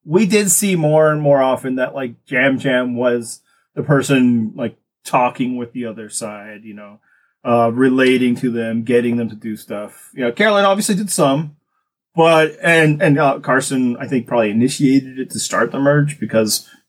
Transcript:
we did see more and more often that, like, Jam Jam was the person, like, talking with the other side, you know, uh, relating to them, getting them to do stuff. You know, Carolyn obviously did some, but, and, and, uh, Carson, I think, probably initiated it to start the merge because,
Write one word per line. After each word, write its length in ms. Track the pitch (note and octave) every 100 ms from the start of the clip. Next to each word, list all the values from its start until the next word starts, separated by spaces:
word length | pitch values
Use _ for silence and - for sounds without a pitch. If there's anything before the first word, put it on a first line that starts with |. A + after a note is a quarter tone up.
we 200 | D#3+ F3
did 280 | G#3 G#3 G3+
see 240 | - G3+ F3+
more 340 | D3+ D#3 D#3
and 100 | D3+
more 220 | D3 C#3
often 320 | C3 B2+ C3+ B2+
that, 200 | B2+ C#3
like, 280 | B2+ A#2 -
Jam 320 | B2+ C3+ C3
Jam 340 | C#3 B2+ B2
was 460 | A#2+ B2 A#2+ A2+ - _ _ _
the 80 | -
person, 720 | A#2+ C#3+ C#3 C3+ B2 A#2 G#2+
like, 220 | - A2+ - _ _
talking 520 | - C3+ B2 B2 B2 B2
with 160 | A#2+
the 120 | B2+
other 240 | A#2 A2 G#2+
side, 540 | - A2+ G#2 G#2+ G#2
you 100 | A2
know, 260 | G#2 G#2 G#2 _ _ _ _
uh, 260 | B2+ A#2 A#2
relating 640 | A#2 C3 C3 B2+ B2+ B2 A#2+
to 140 | B2+
them, 320 | A#2 A2+ A2+
getting 320 | A2+ A#2+ A#2+ A#2+
them 120 | A2
to 80 | G#2+
do 200 | A2+ G#2+
stuff. 540 | - G#2 G#2 - -
You 80 | -
know, 100 | A#2+
Carolyn 320 | A#2+ G#3+ G3+
obviously 300 | G3+ G3 G#3 F#3+
did 140 | G#3
some, 460 | - C#3 C#3 D#3 - _ _ _ _ _
but, 420 | E3+ E3 D#3+ D#3 -
and, 380 | E3+ E3 D#3 D3
and, 160 | D3+ C#3+
uh, 200 | C#3+ C3+
Carson, 560 | C3+ C3 C3 C3+ B2+ A#2+
I 80 | C3
think, 180 | C3 A2+
probably 240 | A#2+ G#2+
initiated 680 | A2 B2+ - C#3 C3+ C3 -
it 120 | B2+
to 80 | G#2+
start 300 | - - A#2+
the 80 | C3+
merge 400 | C#3 D3 D3 -
because, 500 | G2 A2 G#2+ - - _